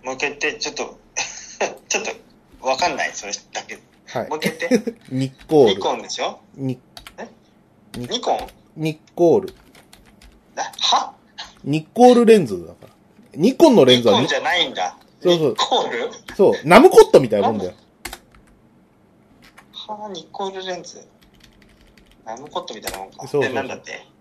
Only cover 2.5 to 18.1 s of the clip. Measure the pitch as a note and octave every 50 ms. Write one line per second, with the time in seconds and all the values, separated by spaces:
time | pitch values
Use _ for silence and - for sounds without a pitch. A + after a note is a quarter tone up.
2.5 | _ - - B2+ C#3 - F3+ E3+ C#3+ A2+ E2+ D2+ - - - G2+ G2+ - - _
3.5 | _ - - - G#2+ - _ _ _ _ _ - - B2+ G#2 - D3 D#3 - -
4.5 | - - - E3+ B3+ A3+ A#3 A#3 A3+ _ _ - C3+ C3 C3+ C3+ C3+ _ - -
5.5 | D#3+ D3+ C3 G#2+ G2 G2 - D#3 - - - - - - C3+ D#3 D#3 - _ _
6.5 | _ - C3+ C3 B2 - _ _ _ - - - _ - A3+ A3+ - _ _ _
7.5 | _ _ _ _ _ _ _ _ - A#2 B2 A#2+ - B3 - - - A2+ - -
8.5 | - _ _ _ _ - D#3 D#3+ D3+ - _ _ _ - F3 E3+ D3 G#2+ - -
9.5 | - _ _ _ _ - _ _ - _ _ - _ _ - - _ _ _ _
10.5 | _ - - - - - - - A#3 C4+ - - - _ _ _ _ - - -
11.5 | _ _ - - D3 D#3 D#3 _ _ - B3 B3 B3 A#3+ A#3+ G#3+ A3+ G#3 D#3+ A2+
12.5 | G2+ F2 E2+ E2 F2 _ - - _ _ _ _ _ _ - _ - - D#3 A#3
13.5 | C4+ - E4+ D#4 B3+ F#3+ C#3 B2+ B2+ B2 A#2 A#2 G2+ - C#3+ - - - - D3+
14.5 | F3 F3 D#3+ C3+ A2+ G2 F2+ F2 - - _ _ _ _ - F3+ F3 E3+ D#3 C3+
15.5 | G#2 - - - C4+ A3+ - - - - C4 - - - _ - - - G3+ E3
16.5 | G#2+ - - C#3 F3 G#3+ D4 F#4 - A4+ G#4 F#4+ - F#3+ C#3 - G#3+ G#3 G3+ B3
17.5 | A3 G#3 G3 F3+ - _ _ _ _ _ _ -